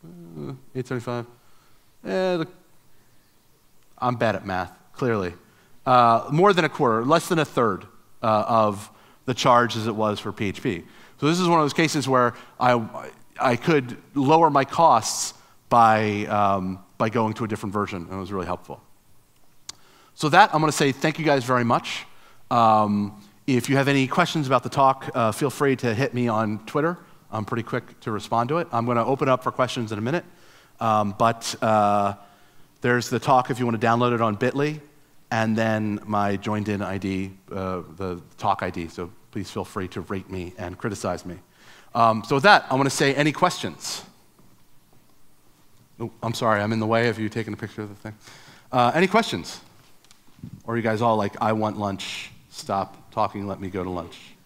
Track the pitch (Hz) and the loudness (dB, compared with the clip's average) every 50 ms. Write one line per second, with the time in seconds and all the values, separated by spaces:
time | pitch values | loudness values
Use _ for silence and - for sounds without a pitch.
0 | - 160 175 175 170 170 165 156 147 139 139 131 - - - 131 123 - 135 123 | -20 -20 -20 -20 -20 -18 -14 -12 -12 -12 -12 -14 -16 -12 -8 -8 -6 -6 -6 -8
1 | 117 - 120 120 117 120 - _ _ - - - _ _ - - _ _ _ _ | -6 -6 -8 -8 -8 -10 -16 _ _ -20 -20 -20 _ _ -20 -20 _ _ _ _
2 | - 208 190 190 185 185 180 170 160 - - - _ _ - - _ - - - | -10 -6 -4 -2 0 0 -2 -2 -4 -6 -10 -20 _ _ -20 -20 _ -20 -20 -20
3 | _ _ _ - _ _ _ _ _ _ _ _ _ _ _ - - _ - - | _ _ _ -20 _ _ _ _ _ _ _ _ _ _ _ -20 -20 _ -12 -4
4 | - 123 123 113 120 113 101 95 - 98 95 92 92 87 - - - - - - | -4 -4 -2 0 0 0 0 -2 -4 -4 -4 -4 -4 -6 -10 -20 -20 -20 -10 -4
5 | 143 123 113 104 95 90 87 - - _ _ _ _ _ - - - 131 127 123 | -2 0 0 0 -2 -4 -8 -12 -20 _ _ _ _ _ -20 -10 0 4 6 6
6 | 120 117 117 113 - - 147 156 180 208 196 175 165 151 - - 147 123 110 110 | 8 6 6 4 2 0 2 4 4 4 4 4 2 0 0 0 2 2 2 2
7 | 117 131 156 170 - - 180 165 151 - - - 123 110 95 85 - - - - | 2 4 2 2 2 0 0 0 -2 -2 0 0 0 0 0 -4 -8 -16 -20 -20
8 | - _ - - - 117 110 107 101 - 117 113 110 107 101 95 98 - - - | -20 _ -16 -4 0 2 2 2 2 2 4 4 4 4 2 -2 -10 -16 -20 -20
9 | - - - _ _ - 123 - - 143 123 120 120 117 110 117 107 113 107 107 | -20 -20 -20 _ _ -6 -4 0 4 6 6 6 6 4 0 -2 -4 -2 -2 0
10 | 110 107 104 98 - 107 98 - 113 98 92 - - 135 98 85 - - - - | 0 0 0 -2 -6 -10 -8 -4 -4 -4 -4 -4 -4 -4 -4 -4 -8 -16 -20 -20
11 | - - - - - 147 160 180 185 170 170 165 151 143 - - 165 151 - 156 | -20 -20 -12 -2 -2 0 0 2 2 2 4 4 2 2 2 2 0 2 0 -2
12 | 123 131 131 127 123 120 113 - - - - _ 123 127 123 120 113 104 - - | -2 2 4 4 4 2 0 -4 -20 -20 -6 _ 2 2 2 2 0 -6 -10 -14
13 | - 69 - _ - - _ - 123 131 120 120 - - 165 147 131 120 117 - | -14 -14 -18 _ -20 -20 _ -2 0 0 0 0 0 2 2 2 2 -2 -10 -14
14 | - - - 143 139 131 156 160 165 156 143 143 135 - - - 170 160 131 113 | -16 -8 -4 -2 2 4 6 6 6 6 4 2 0 0 2 4 4 6 6 4
15 | 107 - - - - - - - - _ _ _ _ - - 120 117 113 110 110 | 2 0 -6 -6 -6 -8 -10 -16 -20 _ _ _ _ 2 4 6 6 6 6 4
16 | 110 107 104 104 107 - 107 104 104 98 98 98 92 92 92 95 - _ _ _ | 2 0 -2 -4 -4 -2 0 0 2 2 0 0 -2 -6 -8 -10 -14 _ _ _
17 | 113 113 104 117 113 110 107 - 120 107 110 101 - 104 95 104 101 95 - 92 | -4 -2 0 0 -2 -2 -2 -4 -4 -6 -4 -6 -6 -4 -2 -2 -4 -4 -6 -10
18 | 85 - 92 98 95 87 101 95 90 85 90 87 - - 78 - _ _ - _ | -10 -10 -10 -10 -10 -8 -6 -6 -4 -4 -6 -8 -8 -14 -18 -18 _ _ -20 _
19 | _ _ - - _ _ _ _ - - _ - - - - - - - - _ | _ _ -20 -20 _ _ _ _ -20 -20 _ -20 -20 -20 -20 -20 -20 -20 -20 _
20 | _ _ _ - - 151 135 180 208 202 - 156 156 151 139 - 156 139 127 - | _ _ _ -6 -2 2 6 6 6 6 6 2 2 2 2 2 2 2 2 2
21 | - 160 151 - 156 156 143 139 117 120 131 123 120 117 123 160 - - - - | -2 -2 -2 0 0 2 2 2 2 2 0 2 2 2 2 0 0 -4 -12 -12
22 | - - - - - - - - - - 127 120 117 113 110 107 107 104 104 104 | -12 -16 -20 -20 -20 -20 -20 -20 -8 -2 2 4 6 6 6 6 4 2 2 0
23 | 101 101 - - - - - _ _ - 135 120 117 - 135 139 135 135 143 139 | -2 -4 -8 -14 -20 -20 -20 _ _ 0 0 0 2 2 0 2 2 4 2 2
24 | 131 123 - - 175 - - 165 147 131 135 123 - 127 - - 139 135 131 - | 2 0 2 0 0 0 0 -4 -2 2 0 0 0 -2 0 2 4 4 4 0
25 | - - - 127 117 110 104 - 151 135 - - 147 139 135 123 - 120 110 107 | -6 -8 -2 0 0 0 0 0 -4 -4 -2 0 0 0 0 0 0 -2 0 0
26 | 135 127 - 127 123 120 110 110 113 104 107 104 - - - 151 147 165 180 175 | -2 -2 -2 -2 -2 0 0 0 -2 -2 -4 -6 -10 -6 -4 -2 -2 -2 -4 -6
27 | - - - - _ _ - 110 104 - - 117 113 - - 123 - - - _ | -12 -20 -20 -20 _ _ -8 -8 -6 -4 -6 -6 -6 -4 -6 -6 -8 -8 -20 _
28 | - - 110 101 - - - 117 120 120 147 170 170 - - 117 117 120 123 117 | -8 -6 -6 -6 -6 -2 -2 -2 0 0 -2 -4 -4 -2 -4 -2 0 0 0 0
29 | 113 113 135 135 156 135 131 123 - 127 - - 127 120 - 131 117 104 110 101 | 2 0 0 0 2 2 2 2 0 -4 0 0 -2 -2 -2 -6 -6 -6 -6 -6
30 | 110 120 151 180 175 - - _ - - - - _ _ _ - 117 113 107 107 | -4 -2 -4 -4 -6 -8 -20 _ -20 -20 -20 -20 _ _ _ -4 0 2 2 2
31 | 104 101 98 101 117 113 117 - - - - - - 113 110 107 104 101 104 104 | 2 0 0 2 2 2 2 0 -6 -10 -6 -2 0 2 4 4 4 4 2 2
32 | 101 101 98 - - - - _ - _ _ - - _ _ _ - 123 123 123 | 0 0 -2 -6 -14 -20 -20 _ -20 _ _ -20 -20 _ _ _ 0 2 2 2
33 | 117 - 127 113 - - 139 127 123 - 139 120 127 120 117 110 117 113 113 120 | 0 -2 -4 -2 2 4 4 4 4 0 -2 -2 -2 -2 0 0 2 2 2 4
34 | 123 123 120 113 117 113 104 101 123 123 - 135 143 151 156 151 - - _ _ | 2 2 2 2 0 0 0 0 -2 -2 0 0 -2 -2 -4 -8 -12 -20 _ _
35 | _ _ _ - - _ - 113 113 110 110 110 110 110 110 107 107 107 104 104 | _ _ _ -20 -10 _ -2 -2 0 0 0 0 0 0 0 0 -2 -2 -4 -6
36 | - 101 107 104 101 101 101 95 98 110 107 104 104 104 104 98 101 92 95 98 | -6 -4 -2 0 0 0 -2 -4 -4 -4 -4 -4 -2 -4 -4 -4 -4 -6 -6 -6
37 | 92 98 95 95 95 95 95 - _ - - 98 95 95 92 90 85 - 78 78 | -4 -4 -4 -4 -6 -8 -12 -18 _ -12 -10 -8 -6 -6 -6 -8 -10 -12 -12 -10
38 | 95 92 90 87 - - - - - 107 95 - 98 92 87 90 85 80 - - | -8 -8 -8 -10 -12 -20 -20 -4 -2 -2 0 0 -2 -6 -6 -6 -10 -10 -8 -10
39 | 90 82 - - - _ - 110 95 - - 107 92 - - 107 95 92 - 104 | -12 -12 -12 -20 -20 _ -10 -10 -10 -8 -8 -8 -8 -8 -8 -8 -8 -8 -8 -10
40 | 87 - 107 95 92 - 98 92 87 87 - - 90 87 90 - - 120 101 - | -8 -8 -8 -10 -8 -10 -10 -10 -10 -10 -12 -12 -12 -12 -12 -8 -8 -8 -8 -6
41 | - 101 90 82 - 90 87 90 - _ _ _ - - - - - - - 120 | -4 -6 -6 -6 -8 -14 -16 -16 -18 _ _ _ -20 -20 -20 -20 -20 -10 0 2
42 | 117 113 110 110 101 - 143 139 139 202 208 160 - - 135 131 139 135 - - | 4 4 4 0 -2 -2 -2 2 6 6 6 6 4 2 0 0 0 0 0 0
43 | 156 139 135 135 147 156 139 - - 180 175 - - 104 76 - - - - - | 0 0 2 2 0 0 2 2 0 0 0 -2 -8 -10 -10 -10 -10 -10 -10 -10
44 | - - _ _ _ _ _ _ - - - _ - _ - - _ _ _ - | -12 -18 _ _ _ _ _ _ -20 -20 -20 _ -20 _ -20 -20 _ _ _ -20
45 | _ _ - - - - - _ _ _ _ _ _ - - - - _ _ - | _ _ -20 -20 -20 -20 -20 _ _ _ _ _ _ -20 -20 -20 -20 _ _ -12
46 | 117 113 - - - 117 117 - 127 113 110 104 104 107 113 113 110 107 113 113 | -12 -12 -10 -8 -8 -8 -6 -2 0 2 2 2 0 0 -2 -2 0 2 2 2
47 | 117 120 107 104 110 104 - 117 110 107 104 - - 104 - - 107 104 101 98 | 2 0 0 -2 -6 -6 -6 -6 -8 -8 -8 -10 -10 -12 -10 -12 -12 -12 -14 -16
48 | - 110 107 _ - - - - - - - - _ _ - 127 123 120 120 156 | -16 -16 -16 _ -20 -20 -20 -20 -20 -20 -20 -20 _ _ 0 2 2 4 4 2
49 | 185 180 190 220 220 - - 92 80 - - - - - - - _ _ - - | 0 4 2 0 0 0 -4 -8 -8 -10 -16 -18 -20 -20 -20 -20 _ _ -20 -20
50 | _ _ - _ _ - - - - - - - _ - 117 117 110 113 110 107 | _ _ -20 _ _ -20 -20 -20 -20 -18 -18 -16 _ -6 -4 -2 0 0 0 2
51 | 120 117 113 107 101 101 - - 117 110 110 110 107 107 - 104 104 101 98 95 | 2 2 2 2 0 -4 -4 -2 -2 0 0 0 0 -2 -2 -4 -4 -4 -4 -6
52 | - - - - - - - - - _ - - - - 101 98 95 - - - | -8 -12 -12 -12 -14 -16 -18 -20 -20 _ -18 -16 -8 -4 -4 -4 -4 -6 -10 -20
53 | - - - 117 107 98 - 104 101 101 95 85 98 92 90 98 87 92 92 87 | -20 -10 -4 -2 -2 -2 -2 -6 -8 -8 -8 -8 -10 -8 -6 -6 -6 -6 -6 -8
54 | 82 85 - - - - - _ _ | -10 -12 -16 -20 -20 -20 -20 _ _